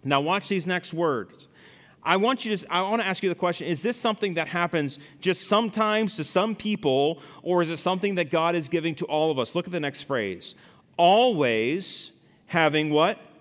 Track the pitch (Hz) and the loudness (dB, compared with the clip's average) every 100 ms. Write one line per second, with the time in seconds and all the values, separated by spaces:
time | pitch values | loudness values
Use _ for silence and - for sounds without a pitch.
0 | 135 139 147 196 - 196 165 180 - 160 | 0 0 2 -2 -2 -4 -2 -6 -6 -2
1 | 170 131 98 - - _ - - - _ | -2 -2 -6 -16 -20 _ -20 -20 -20 _
2 | - 185 220 262 226 202 - 175 190 226 | 0 2 2 0 -2 -4 -2 -2 0 0
3 | 190 185 190 170 175 170 147 160 214 240 | -2 -2 -2 0 -2 -2 -4 -2 -2 -2
4 | 233 214 202 165 156 175 170 170 147 139 | -2 -2 -2 -2 -4 -2 -2 0 -2 -6
5 | - - 185 180 - 208 233 208 214 214 | -20 -6 -2 -2 0 0 0 0 0 2
6 | 220 - 151 - 214 214 208 202 151 131 | 0 -4 -2 0 0 -2 -4 -2 2 2
7 | 143 165 - - - 180 165 160 175 185 | 2 -2 -12 -12 0 0 0 0 -2 0
8 | 202 185 160 165 165 175 147 170 160 160 | -2 -2 0 0 2 0 -2 -2 -2 -4
9 | - 151 160 139 120 170 180 175 147 139 | -2 0 2 0 0 -2 -4 -4 -4 -6
10 | - 135 101 87 - - - - _ - | -4 -2 -2 -6 -12 -18 -20 -20 _ 4
11 | 170 208 254 190 131 110 117 165 185 - | 6 6 4 2 2 2 2 -2 -6 -10
12 | - _ _ _ _ 170 160 151 151 151 | -12 _ _ _ _ 2 4 4 2 4
13 | 170 214 - - | 4 2 -10 -20